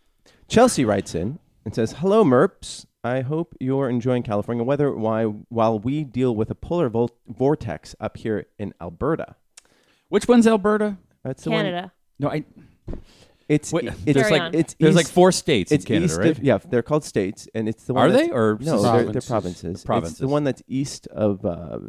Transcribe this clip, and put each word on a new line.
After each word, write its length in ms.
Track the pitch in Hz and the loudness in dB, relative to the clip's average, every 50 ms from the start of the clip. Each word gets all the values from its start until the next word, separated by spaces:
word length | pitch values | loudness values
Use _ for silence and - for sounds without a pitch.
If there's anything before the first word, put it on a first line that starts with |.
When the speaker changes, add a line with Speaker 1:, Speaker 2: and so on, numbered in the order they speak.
| _ _ _ _ _ _ _ _ _ | _ _ _ _ _ _ _ _ _
Speaker 1:
Chelsea 360 | - - 220 254 247 - - 127 | 0 4 4 4 4 4 2 0
writes 300 | 107 101 98 - - - | 0 0 0 -2 -4 -6
in 220 | 82 87 113 156 - _ _ _ _ - | -6 -6 -6 -8 -10 _ _ _ _ -14
and 100 | - - | -8 -4
says, 180 | - 113 - - - | -4 -4 -4 -4 -4
"Hello, 240 | 170 190 208 226 214 | -2 2 4 4 4
Merps. 600 | 139 123 127 175 202 - _ - - - - - _ _ _ - | 6 6 4 4 2 0 _ -18 -18 -18 -18 -20 _ _ _ -6
I 180 | 117 123 131 | -4 -4 -4
hope 340 | 127 131 156 160 170 - - - | -4 -4 -6 -6 -6 -8 -10 -8
you're 280 | 127 127 135 135 139 | -4 -2 -2 -2 -2
enjoying 360 | 117 123 120 110 127 127 123 113 | -2 -2 -2 0 0 0 -2 -2
California 400 | 113 104 104 101 - 120 120 117 | -2 -4 -4 -4 -4 -4 -4 -2
weather 280 | 131 143 139 147 139 | -2 0 0 0 -2
while, 540 | - - 107 110 110 110 113 110 104 101 - - | -2 -2 -2 -2 0 0 -2 -2 -4 -6 -12 -6
while 280 | 113 113 110 113 113 107 | -2 0 2 2 2 0
we 240 | 98 127 143 156 151 | -2 -4 -4 -4 -6
deal 320 | 127 104 123 131 127 113 | -6 -4 -2 -2 0 0
with 140 | 104 110 - | -2 -2 -4
a 60 | 104 | -6
polar 340 | - - - 170 175 156 120 | -10 -8 -4 -2 -2 -2 0
vol-, 220 | 104 113 120 117 - _ _ | 0 0 -2 -2 -4 _ _
vortex 680 | - 107 - 127 139 151 - - 107 78 78 - - - - | -12 -4 -2 0 0 0 0 -4 -8 -10 -12 -12 -18 -14 -10
up 180 | 107 107 - | -10 -10 -10
here 300 | 107 - 113 107 95 - - _ | -8 -6 -4 -4 -4 -6 -10 _
in 160 | - 104 95 - - | -12 -12 -12 -12 -12
Alberta." 540 | 85 87 85 - 120 147 165 - - - - _ _ _ _ - - _ _ _ _ _ _ _ _ - | -14 -14 -10 -6 -4 -4 -4 -4 -6 -10 -16 _ _ _ _ -20 -20 _ _ _ _ _ _ _ _ -2
Speaker 2:
Which 180 | 160 170 - | -2 0 4
one's 200 | - 247 233 220 | 6 6 6 8
Alberta? 500 | 226 226 202 185 208 214 208 214 208 196 180 _ _ _ _ - | 6 6 4 4 2 0 0 0 -4 -6 -8 _ _ _ _ -12
Speaker 1:
That's 200 | 131 135 - - | -12 -10 -8 -6
the 80 | - | -4
one 140 | 220 220 208 | -2 -2 -2
Speaker 3:
Canada. 260 | 185 175 175 190 180 _ _ _ _ _ - | -4 -6 -8 -10 -12 _ _ _ _ _ -4
Speaker 2:
No, 100 | 143 - | -2 -2
I. 160 | 135 156 - - _ - - _ _ _ _ - - - - - _ _ _ _ _ _ _ | -2 -2 -4 -10 _ -20 -20 _ _ _ _ -12 -12 -12 -14 -18 _ _ _ _ _ _ _
Speaker 1:
It's, 240 | - 151 147 - - | 0 0 0 0 -2
Speaker 2:
Wait, 140 | - 170 120 | -4 -4 -4
Speaker 1:
it's 180 | 101 82 82 92 | -6 -8 -4 0
Speaker 2:
there's 100 | - 143 | 2 4
Speaker 3:
Carry 140 | 135 - - | 4 4 4
Speaker 2:
like, 100 | - - | 2 2
Speaker 3:
on. 140 | 170 165 175 | 0 0 -2
Speaker 1:
it's 200 | 165 156 - - - | -2 -2 -4 -2 2
Speaker 2:
there's, 160 | 156 160 190 | 4 6 6
like, 100 | 175 160 | 4 4
Speaker 1:
east, 80 | - - | 2 4
Speaker 2:
four 180 | 180 180 190 | 6 6 6
states 400 | 175 - - 180 143 101 87 - | 4 2 0 0 0 0 0 2
in 40 | 151 | 0
Speaker 1:
it's 100 | - - | 0 0
Speaker 2:
Canada, 200 | - - 160 180 | 0 0 0 0
Speaker 1:
east 120 | 156 156 | 0 0
Speaker 2:
right? 120 | 85 - 165 | 0 0 0
Speaker 1:
of, 120 | 156 117 143 | 0 0 2
yeah, 140 | 135 110 | 2 2
they're 240 | 98 - - 127 117 | 0 0 -2 -2 -2
called 220 | - - 151 156 - | -2 0 -2 -2 -2
states, 440 | - - 117 98 98 110 - - - - | -2 -2 -2 -2 -2 -4 -10 -14 -12 -8
and 160 | 110 110 113 | -6 -4 -4
it's 140 | 113 - _ | -6 -6 _
the 100 | - 123 | -4 0
one 160 | 107 120 160 | 2 4 4
Speaker 2:
Are 20 | |
Speaker 1:
that's, 160 | 214 269 330 339 | 4 4 2 2
Speaker 2:
they? 40 | 320 | 0
Or 240 | 123 110 107 107 107 | 2 2 2 0 0
Speaker 1:
no, 180 | 131 160 143 | -2 -2 0
Speaker 2:
s- 40 | 101 | 2
Speaker 1:
they're, 100 | 104 120 117 120 113 98 | 2 2 2 2 2 0
they're 100 | 110 127 | -2 -6
Speaker 4:
Provinces. 60 | - | -4
Speaker 1:
provinces. 360 | - 120 107 92 90 87 - - 85 87 | -4 -4 -4 -4 -4 -8 -8 -8 -10 -10
It's 80 | - - | -8 -6
Speaker 2:
Provinces. 340 | - 110 - 82 82 76 | -4 -2 -2 -2 -4 -8
Speaker 1:
the 100 | - 135 | -6 -4
one 160 | 131 143 147 147 | -2 -2 0 0
that's 180 | 135 - - - | -2 -4 -6 -8
east 380 | - 123 135 139 - - - - | -8 -6 -6 -6 -6 -8 -14 -16
of, 380 | - - - 107 104 101 95 107 | -12 -4 -2 0 0 0 -2 -4
uh, 320 | 98 85 82 85 - 57 55 50 | -6 -6 -8 -10 -12 -12 -12 -12